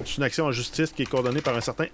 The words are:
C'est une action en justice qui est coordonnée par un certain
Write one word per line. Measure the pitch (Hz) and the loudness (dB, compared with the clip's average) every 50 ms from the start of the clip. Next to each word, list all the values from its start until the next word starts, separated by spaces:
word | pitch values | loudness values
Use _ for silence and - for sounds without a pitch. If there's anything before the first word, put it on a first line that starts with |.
| - | -6
C'est | - - | -4 -2
une | 143 139 | 0 0
action | - - 160 160 | 0 2 2 2
en | 143 123 | 2 0
justice | 120 120 - - - 160 156 - | 0 -2 -2 0 0 0 0 0
qui | - | -2
est | 131 | -2
coordonnée | - 143 131 123 123 127 156 | 0 2 2 2 2 2 0
par | - 139 120 | 0 0 0
un | 117 | 0
certain | - 131 117 - 160 - | 0 -2 -2 -2 -2 -2